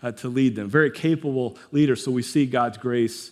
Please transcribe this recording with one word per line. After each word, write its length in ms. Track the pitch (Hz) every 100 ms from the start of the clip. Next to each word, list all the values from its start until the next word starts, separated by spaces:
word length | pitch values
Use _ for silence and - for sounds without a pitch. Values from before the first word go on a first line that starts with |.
uh, 80 | 123
to 180 | 110 127
lead 280 | 127 131 110
them. 120 | 101
Very 220 | 143 151
capable 640 | - 160 160 151 131 120 - -
leader, 240 | 143 151
so 160 | 123 -
we 120 | 127
see 240 | 113 151 135
God's 320 | 123 120 117
grace 520 | 127 120 113 - -